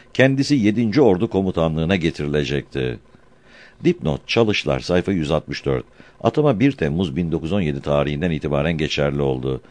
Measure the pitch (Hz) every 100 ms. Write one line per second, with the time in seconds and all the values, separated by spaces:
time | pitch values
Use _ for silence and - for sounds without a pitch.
0 | - - 131 135 139 143 104 107 117 110
1 | 113 90 92 95 95 85 80 80 80 95
2 | 80 - 73 73 65 69 - 67 64 58
3 | - - _ _ _ - - - 175 175
4 | - 69 - 117 110 98 71 67 - 87
5 | 90 95 73 78 - 71 71 65 - -
6 | - - 113 160 147 101 139 135 78 80
7 | 90 67 85 78 78 101 78 69 73 71
8 | 71 73 87 76 78 71 76 80 76 -
9 | 71 71 69 64 65 65 -